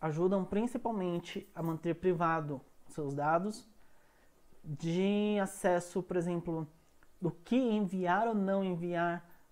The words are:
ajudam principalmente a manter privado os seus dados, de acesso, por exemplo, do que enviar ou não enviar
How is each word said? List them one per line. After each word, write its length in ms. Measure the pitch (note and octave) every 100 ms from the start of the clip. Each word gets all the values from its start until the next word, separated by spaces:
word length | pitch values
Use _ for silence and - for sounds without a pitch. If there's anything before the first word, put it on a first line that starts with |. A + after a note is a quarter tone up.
ajudam 420 | D#3+ D#3 F#3 G3
principalmente 1040 | F#3 G3+ A#3+ B3 A#3 A3 F3+ F3 E3+ G3 -
a 80 | -
manter 340 | E3 D#3+ F3 E3
privado 640 | F#3 E3+ E3+ E3 D3+ C3+ - - -
os 80 |
seus 180 | - C#3+
dados, 540 | C#3+ D3 E3+ G3+ G#3+ - - - - - _ - _ - -
de 760 | D#3 C#3+ E3 F3 G3 G#3 G#3 G#3
acesso, 640 | F#3+ - G3 F3 F3 F#3+
por 140 | F3 F3+
exemplo, 500 | F3 F3 E3+ D#3+ D#3 - _ - - -
do 100 | E3
que 260 | - - A#3+
enviar 720 | B3 G#3+ G3 F#3 F3+ F#3 A#3
ou 80 |
não 300 | G#3+ F#3+ G3
enviar 580 | F#3+ F3 F3 E3+ E3+ E3+ - - -